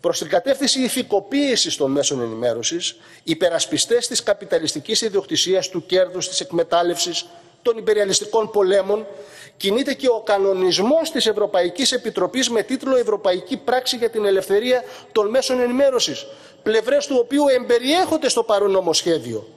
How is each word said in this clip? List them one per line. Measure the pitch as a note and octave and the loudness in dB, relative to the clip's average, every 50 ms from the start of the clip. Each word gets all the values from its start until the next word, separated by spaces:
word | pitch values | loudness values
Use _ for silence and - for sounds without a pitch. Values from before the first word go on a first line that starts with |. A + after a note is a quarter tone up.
Προς | - F3 E3+ - | 0 -2 -2 -2
την | F#3 D3+ | -2 0
κατεύθυνση | F#3+ F3+ - C4+ C4+ C4+ C#4+ B3+ - C4+ | -2 0 2 0 0 0 0 -2 0 0
ηθικοποίησης | B3+ A#3 - C4 B3 - G#3 G3 G3 - C4+ C#4 C#4+ C#4 A#3+ G#3+ - E3+ - | 0 -2 -2 -4 -4 0 -2 -2 -2 0 -2 0 0 2 2 0 0 -2 -2
των | - D3 C3+ | -2 0 0
μέσων | C3+ C#3+ C3+ - C#3+ C3 | 0 0 0 0 -2 -2
ενημέρωσης, | A#2+ A2+ A2+ A2+ A#2+ A#2+ A#2 A#2 A2+ - E3 E3+ F3+ - - - - - - - | -4 -4 -4 -2 -2 -2 -2 -2 -4 -4 -4 -4 -6 -6 -8 -10 -20 -20 -20 -14
υπερασπιστές | _ D#3+ E3 D#3 F#3+ F3 E3 D#3+ - - D#3 C#3+ - - A#3 A#3+ A#3 | _ -4 -2 0 0 0 0 0 -4 -2 -2 -4 0 0 0 0 0
της | - B3+ - | -2 -6 -4
καπιταλιστικής | - - G3+ - G3 F3 - D#3+ D#3 D3 - D3+ C3+ - A3 G#3 | -2 -2 -2 -2 -2 -2 -2 -2 -2 -2 -6 -8 -6 -4 -4 -2
ιδιοκτησίας, | A#3 A3 F#3 G3 F#3 - D#3+ C#3+ - E3+ F#3+ F#3 F3+ - | -2 0 -2 -2 -2 -2 -2 -2 0 2 2 0 0 -2
του | - F3 - | -8 -8 -6
κέρδους, | - F3+ F#3 F#3 F3+ F3+ F#3 D3 - | 0 2 2 2 2 -2 -8 -8 -4
της | - - | -4 -4
εκμετάλλευσης, | F3+ - E3 E3+ E3 - E3+ E3+ F3 F3 E3+ E3+ - - E3 - - - - - - - _ _ | -4 -2 -2 -2 0 2 2 2 2 2 0 -2 -4 -4 -4 -8 -8 -10 -20 -20 -20 -20 _ _
των | _ A#3+ A3+ A3+ | _ -2 -2 0
ιμπεριαλιστικών | G3+ A3 G#3+ G#3 G3+ G3 F#3 - G#3 - - A3+ A3 G#3+ | 0 0 2 2 2 2 0 -2 -2 0 0 0 0 0
πολέμων, | G#3+ G3+ G3+ F#3 G3 G3+ F#3+ G3 G3+ G#3+ G#3+ - - - - - - - - - _ | 0 2 2 4 2 2 2 0 -2 -4 -4 -10 -16 -18 -20 -20 -20 -20 -20 -20 _
κινείται | _ - G3 G3+ B3 C4+ C#4+ C4 | _ -2 0 0 0 0 -2 -4
και | - - B3+ | 0 0 0
ο | A#3 A3 G#3+ | 0 0 0
κανονισμός | - G#3 G3 G3 G3 G3 F#3 F#3 F3+ E3+ F3 F#3+ A#3 D4 E4 D#4+ - | 0 0 2 2 2 2 2 2 2 2 2 2 2 2 2 2 0
της | - C4 - | -2 -2 0
Ευρωπαϊκής | A3 G#3 G#3 G#3 G3+ - F#3 F3 F3 F3 - C4+ - | 0 0 0 -2 0 2 0 0 0 -2 -2 -2 0
Επιτροπής | - B3 - A3 - - F3+ F3+ - B3+ B3+ A#3+ | 0 -2 -4 -4 -2 -2 -2 -2 0 -2 -2 0
με | A#3 A3 | 0 -2
τίτλο | G3 - B3+ C4 - C4+ C4 | -2 -2 -4 -6 -2 0 0
«Ευρωπαϊκή | B3+ A#3 G3 G#3 G3+ - G3+ F3+ F#3 F3+ - C4+ | 2 2 0 -2 0 0 -2 -2 -2 -4 -6 -8
Πράξη | - - - A#3+ B3+ B3+ - - | -6 -2 0 0 0 0 -2 -4
για | A#3+ A#3 A3+ | -2 -2 -2
την | A3+ A3 G#3 | -2 0 0
Ελευθερία | G3+ G3 F#3+ F#3+ - G3 G#3 A#3 B3+ B3+ B3 A#3+ - - - - - | 2 2 0 0 2 0 0 2 2 0 0 0 -6 -16 -20 -20 -4
των | - A3 G#3 G#3 | -2 0 0 2
Μέσων | A3+ C4 B3+ - B3+ B3+ | 0 0 0 0 0 0
Ενημέρωσης», | B3 A#3+ B3 B3+ C#4 C#4 C4 A3 - - C3+ - - - - - - - - - | 0 0 2 4 4 4 4 2 0 0 -4 -8 -10 -16 -18 -20 -20 -20 -20 -6
πλευρές | - G#3+ A3 A3 G#3 A#3 C#4 C#4+ C#4 | -2 2 2 2 2 2 2 0 2
του | - C#4 B3 | 2 0 0
οποίου | A#3 A#3+ C4+ C#4+ D4 C#4 | 0 2 2 2 4 4
εμπεριέχονται | C4 B3 A#3+ G#3 A#3+ A#3 B3 C4 D#4 F4+ F#4+ - D#4 D#4 D#4 B3 | 4 2 2 2 2 2 4 4 2 4 4 2 2 0 0 0
στο | - A#3+ | 0 0
παρόν | A3+ - G#3+ G3+ G3+ G3+ | 2 2 2 2 4 4
νομοσχέδιο. | G3 F#3+ F3+ E3+ D#3 - - F3 E3 D3+ A#2 B2 A2+ G#2+ G2+ - - | 2 2 2 2 0 0 2 2 0 0 0 -4 -8 -8 -8 -10 -20